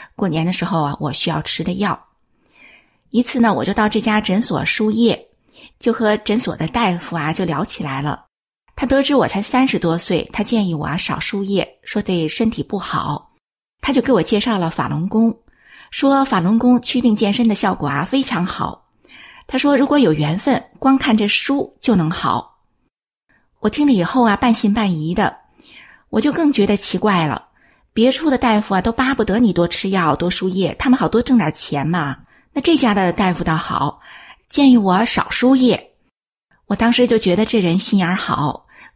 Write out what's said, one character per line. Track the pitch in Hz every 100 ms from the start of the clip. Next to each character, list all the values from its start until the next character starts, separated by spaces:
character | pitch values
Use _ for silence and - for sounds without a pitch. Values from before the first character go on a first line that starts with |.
| - -
过 | 190
年 | 156 170
的 |
时 | 180
候 | 175 165
啊， | 143 143
我 | 151
需 | - -
要 | 151
吃 | - -
的 | 170
药。 | 190 202 - _ _ _ _ _ _ - _ _ _ _
一 | 220
次 | - 262
呢， | 233
我 | 147 165
就 |
到 | - 208
这 | 214
家 | 220 214
诊 | 214 190
所 | - 156
输 | 160 - 220
液， | 220 233 - - _ _ _ - -
就 | 233
和 | 226 214 208
诊 | 214 208
所 | - -
的 | 160
大 | 240 208 170
夫 | - 170
啊 | 147
就 | 180
聊 | 175 143 -
起 | -
来 | 143 135
了。 | 147 - _ _ _ _ _ -
他 | 247
得 | 269
知 | 277 277
我 | 135
才 | 196
三 | 208 254 269
十 | 190
多 | 170 165
岁， | - 175 -
他 | -
建 | 202 226 190
议 |
我 | 156 156
啊 | 185
少 | - 156
输 | - 196
液， | 196 196 - _
说 | - 208
对 | 196 175 156
身 | - 226
体 | 208
不 | - 196
好。 | - - - - - _ _ _ _ _
他 | -
就 | 262
给 | -
我 | 214
介 | 156 208
绍 | 247 202
了 | 165
法 | - 127
轮 | 147 185
功， | 220 226 - _ _ _ - -
说 | - 277 277
法 | 269 196
轮 | 175 226
功 | 247 247
祛 | - 247
病 | 240
健 | 208 202
身 | 208 233
的 |
效 | 202 208 -
果 | 139
啊 | 139 180
非 | 269
常 | - 202 180
好。 | - - - _ _ _ - - - -
他 | 262
说 | 285 285
如 | 277
果 | 285
有 | 202
缘 | 151 151 180
分， | 277 - - -
光 | 262 269
看 | 269 214
这 | 202
书 | - - 277 - _
就 | - 196
能 | 160
好。 | - 131 104 - _ _ _ _ _ _ _ _ _ _ _
我 | 214
听 | 294 294
了 |
以 | 208
后 | 165 262
啊， | 233 196
半 | 247
信 | 226 208
半 | 220 208
疑 | 160 156
的， | 180 185 - _ _ - - - - -
我 | 214
就 | 294
更 | 339 294
觉 | 269 202
得 | 202
奇 | - -
怪 | 214 180 156
了。 | - - _ _ _ _
别 | - 240
处 | 262 320
的 | 247
大 | 247 214
夫 | -
啊， | 190
都 | 226
巴 | 226 254
不 | 269
得 | 208 214
你 | 233
多 | 175 175
吃 | - 190
药、 | 190 160 131
多 | 175
输 | - 185
液， | 190 180 -
他 | 269
们 | 262
好 | 156
多 | 226
挣 | 247 240
点 | 151
钱 | - - 143 143
嘛。 | 175 143 - - _ _
那 | 285
这 | 339 302
家 | 247
的 | 202 180
大 | 170 185
夫 | 170
倒 | 170 160
好， | - - 143 - - - - - -
建 | - 277
议 | 240
我 | 190 180
少 | 233 - -
输 | - 247 262
液。 | 254 - - _ _ _ _ _ _ _ -
我 | 202
当 | 233
时 | 247 247
就 | 220
觉 | 190 185
得 | 220
这 | 226
人 | 180 180
心 | - 196
眼 | 170
儿 | 185
好， | - - 143 - _ - -